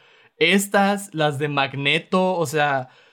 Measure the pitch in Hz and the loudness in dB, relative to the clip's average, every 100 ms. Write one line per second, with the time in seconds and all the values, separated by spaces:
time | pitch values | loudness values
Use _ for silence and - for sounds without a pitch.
0 | _ _ _ - 165 196 202 202 196 202 | _ _ _ 0 2 2 2 2 2 0
1 | - 156 151 135 151 143 135 131 143 156 | -4 -2 -2 -2 -4 -2 -2 -2 0 0
2 | 151 185 185 180 156 151 147 135 131 _ | 0 0 0 -2 -2 0 0 -2 -6 _
3 | _ | _